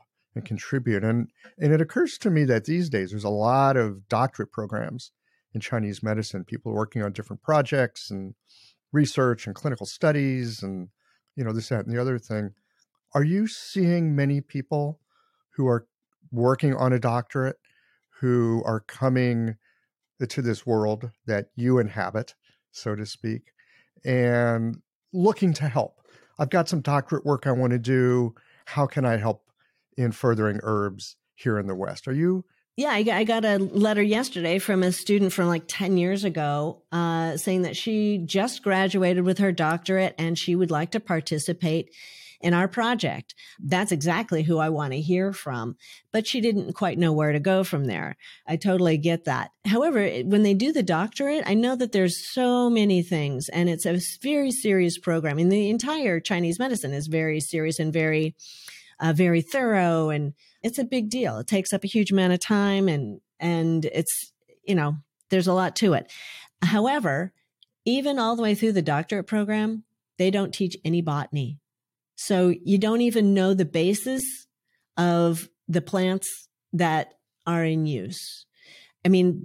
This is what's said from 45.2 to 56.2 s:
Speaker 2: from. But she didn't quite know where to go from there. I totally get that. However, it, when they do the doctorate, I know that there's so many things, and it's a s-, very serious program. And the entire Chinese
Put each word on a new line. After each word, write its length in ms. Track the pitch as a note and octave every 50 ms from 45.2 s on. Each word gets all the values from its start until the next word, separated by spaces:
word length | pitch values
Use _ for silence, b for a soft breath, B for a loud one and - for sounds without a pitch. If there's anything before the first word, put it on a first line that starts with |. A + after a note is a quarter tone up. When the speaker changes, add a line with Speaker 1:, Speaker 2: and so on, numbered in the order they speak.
| F#3+ G3
Speaker 2:
from. 460 | G3 - - D3 C3 A#2+ A2+ A#2+ - B B B B B B B
But 160 | - A3 A3 -
she 140 | - C4
didn't 320 | G#3+ A#3 G#3+ G3+ - - -
quite 240 | - G#3 F3+ C#3+ -
know 160 | F3 E3 D#3
where 180 | D3+ D3+ D3+
to 80 | D3 D3+
go 240 | C#3+ G3 F#3+ F#3+ F#3+
from 220 | F3+ - C#3+ C#3
there. 320 | B2+ G2 D#2+ - D2 - B B B B B B
I 120 | - D#3 D#3+
totally 400 | - G3+ F#3 F#3 F3+ E3 D#3+ D3+
get 280 | D3 E3+ E3+ E3 -
that. 260 | D#3 C3 B2 G#2+ - _ _ -
However, 340 | G#3 G3+ A#3 C#4 E4 D4+ A3+
it, 260 | G3+ F#3 - A#2+ -
when 180 | F#3 G3+ G#3 G#3+
they 100 | G3+ G3+
do 200 | F#3+ A#3 C#4+ D#4+
the 100 | D#4 G#3
doctorate, 600 | F3+ E3+ D#3+ F#3 A3 - - C#4 C#4 D4 D#4 -
I 80 | - G3
know 240 | A3 A#3 B3 C4 B3
that 160 | B3+ A#3+ -
there's 400 | G3+ F#3 F3+ F3 - - - -
so 360 | C4 B3+ B3 B3 B3 B3 A#3+
many 320 | A#3+ A3+ G#3+ G#3 F#3+ F3+
things, 460 | E3+ F3 F#3 D#3 D3 C#3+ C#3 B2+ D3 -
and 200 | - E3+ F3 F3
it's 160 | E3+ D#3+ -
a 80 | - E3+
s-, 240 | F3+ F3 - - -
very 300 | - C4+ D4+ D4 C#4 C4+
serious 460 | A#3+ - - A3 G3 F#3+ F3+ E3+ E3 -
program. 400 | - - E3 E3 D3+ D#3 C#3+ D3+
And 140 | E3+ F3+
the 180 | G3 G#3 G#3 G3+
entire 500 | A3 A#3 A#3 C4+ D#4 D#4+ C#4+ A3 F3
Chinese 400 | E3